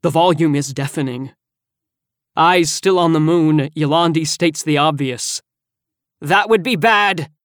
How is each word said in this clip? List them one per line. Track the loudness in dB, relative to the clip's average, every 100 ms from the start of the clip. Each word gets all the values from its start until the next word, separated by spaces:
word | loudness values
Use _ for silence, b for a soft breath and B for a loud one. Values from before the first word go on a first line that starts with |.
The | 0
volume | 2 2 2 2
is | 0 -4
deafening. | -8 -8 -6 -6 -8 -12 _ _ _ _ _ _ _ _ _ _
Eyes | 0 2 4 0
still | -2 0 2
on | 2
the | 2
moon, | 2 2 2 0 -2
Yolandi | -4 0 2 2 0
states | -4 -2 -2 -2
the | -2 0
obvious. | 0 0 -6 -6 -10 -10 _ _ _ _ _ _ _ _
"That | -2 0 2
would | 0
be | 2
bad." | 0 2 2 2 -2 -8 _